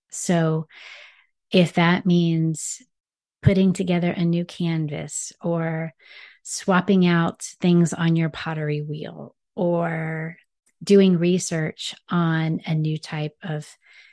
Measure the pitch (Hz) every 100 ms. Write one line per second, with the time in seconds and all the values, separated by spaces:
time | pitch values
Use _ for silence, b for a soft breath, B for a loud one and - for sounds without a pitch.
0 | _ - - 170 160 160 160 B B B
1 | B B B B _ 185 170 - 170 180
2 | 180 175 170 165 160 160 - - _ _
3 | _ _ _ _ - 190 190 180 185 175
4 | 175 - 170 170 175 - 170 160 151 151
5 | 151 - - - 175 170 165 160 165 -
6 | B B B B - - - 180 185 196
7 | 180 170 170 - - - 180 175 170 -
8 | 165 165 165 - 165 156 151 147 151 147
9 | - - 143 - _ - 175 170 170 165
10 | 160 160 160 170 _ _ _ _ 170 202
11 | 190 170 175 180 - 165 156 - - -
12 | - 175 165 160 160 160 - 156 156 156
13 | - 156 151 - 202 151 151 - B B
14 | B